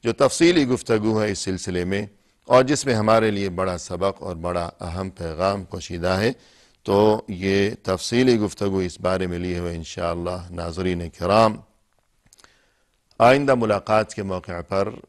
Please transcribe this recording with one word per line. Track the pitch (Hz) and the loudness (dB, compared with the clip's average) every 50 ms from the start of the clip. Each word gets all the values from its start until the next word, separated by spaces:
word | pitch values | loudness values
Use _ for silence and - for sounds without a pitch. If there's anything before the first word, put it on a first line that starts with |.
| - | -2
جو | 117 110 | -4 0
تفصیلی | - 143 127 - - 170 170 180 165 143 | 2 2 2 4 4 4 4 6 4 2
گفتگو | 123 123 117 - - 117 110 104 110 110 107 107 | 2 0 -2 0 -2 -2 0 2 0 0 0 0
ہے | 107 | -2
اس | 101 - | -4 -6
سلسلے | - 98 95 90 - - 90 90 87 | -6 -6 -6 -6 -6 -6 -4 -4 -2
میں، | 90 98 98 104 101 _ _ _ _ _ _ _ | -2 -4 -4 -4 -8 _ _ _ _ _ _ _
اور | - 120 127 131 | 4 4 4 6
جس | 131 147 - - | 4 0 -2 0
میں | 139 120 | 0 0
ہمارے | 110 107 110 113 113 110 110 | 0 4 4 4 4 4 2
لیے | 104 101 98 98 | 0 -2 -4 -4
بڑا | 87 90 92 95 90 | -4 -2 -4 -4 -4
سبق | 85 - - 92 85 92 98 95 - - | -6 -8 -10 -6 -2 -2 -2 -2 -4 -10
اور | 95 90 | -10 -10
بڑا | 82 82 87 87 90 85 85 - _ | -6 -6 -4 -4 -4 -4 -6 -10 _
اہم | - 87 82 92 95 95 | -10 -8 -6 -6 -8 -8
پیغام | 90 - 87 82 80 76 92 98 98 101 92 | -8 -10 -10 -10 -4 -2 -2 -2 -2 -2 -8
پوشیدہ | - - 95 82 - 90 87 82 | -10 -12 -12 -10 -10 -8 -4 -2
ہے، | 90 92 92 104 117 127 _ _ _ _ _ _ _ _ _ _ | 0 0 2 0 0 -2 _ _ _ _ _ _ _ _ _ _
تو | - 98 101 104 107 107 107 - | 0 4 4 6 4 4 2 -2
یہ | - 101 87 95 98 98 98 98 104 117 - _ | -8 -10 -4 -2 0 2 2 0 0 -2 -6 _
تفصیلی | - 95 90 - - 120 117 117 131 120 110 | -4 -4 -4 -4 -2 0 2 4 4 4 2
گفتگو | 104 98 - - 104 101 95 | 2 -2 -2 -4 -4 -2 0
اس | 95 92 87 - - | -2 -2 -4 -6 -4
بارے | - 90 92 92 92 | -2 -2 0 0 -2
میں | 87 87 87 | -4 -4 -6
لیے | 90 90 90 | -4 -4 -4
ہوئے | 85 87 87 85 | -4 -4 -6 -6
انشاءاللہ | 82 80 - - - 87 85 87 87 85 87 90 90 87 87 | -8 -10 -12 -8 -6 -4 -4 -4 -4 -4 -6 -6 -8 -10 -12
ناظرین | 87 87 85 85 82 92 92 92 90 85 85 82 | -10 -8 -8 -8 -6 -4 -2 -2 -2 -4 -6 -10
کرام | _ - 85 90 101 110 113 110 107 - - _ _ _ _ _ _ _ _ _ _ _ _ _ _ _ - _ _ _ _ _ _ _ _ _ _ _ _ _ _ _ | _ -6 0 2 4 6 6 4 2 -2 -14 _ _ _ _ _ _ _ _ _ _ _ _ _ _ _ -20 _ _ _ _ _ _ _ _ _ _ _ _ _ _ _
آئندہ | 113 120 131 143 143 139 135 | 6 6 6 6 6 2 2
ملاقات | 120 117 107 104 98 - - 110 110 107 - - | 2 4 2 0 0 2 2 2 2 2 0 -6
کے | - 101 | -8 -6
موقع | 95 92 92 - - 90 87 | -6 -6 -6 -6 -8 -10 -10
پر | 85 _ 98 98 98 107 117 123 - | -8 _ -2 -2 -2 -2 -4 -12 -20